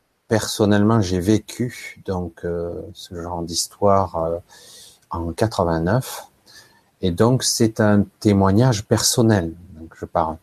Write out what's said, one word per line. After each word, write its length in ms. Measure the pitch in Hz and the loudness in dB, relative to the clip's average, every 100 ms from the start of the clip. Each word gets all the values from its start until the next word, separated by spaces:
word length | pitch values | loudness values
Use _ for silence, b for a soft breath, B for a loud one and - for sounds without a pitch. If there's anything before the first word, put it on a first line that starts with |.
| _ _ - | _ _ -4
personnellement 760 | 110 - - 104 104 104 113 | -2 -2 0 2 4 4 2
j'ai 180 | 90 92 | 2 0
vécu 840 | 90 104 - - 120 - - - - | 2 0 0 -8 -8 -8 -16 -14 -8
donc, 400 | 92 87 - 87 | -6 -6 -8 -6
euh, 380 | 87 85 82 - | -6 -6 -10 -14
ce 260 | - - 87 | -16 -16 -12
genre 220 | 85 87 | -10 -8
d'histoire, 720 | 82 82 - - 101 98 92 85 | -6 -6 -8 -2 2 2 0 -2
euh, 200 | 82 85 B B B B B B - | -4 -6 B B B B B B -10
en 240 | 85 85 | -8 -6
quatre-vingt-neuf, 920 | 80 110 - 85 82 85 123 - - - _ b b b b b _ | -2 -2 0 0 0 0 -2 -2 -10 -16 _ b b b b b _
et 80 | 92 | -4
donc 320 | 87 113 127 | 0 2 2
c'est 380 | - - 113 - | 0 0 0 2
un 260 | 107 104 98 - | 2 2 0 0
témoignage 680 | 107 98 95 101 131 107 - | 2 4 4 4 4 2 0
personnel. 680 | 113 - - 113 104 82 82 87 | 0 0 2 4 2 0 -8 -18
Donc 220 | 80 82 - | -20 -20 -14
je 100 | - | -6
parle. 320 | 87 80 80 | -2 -2 -6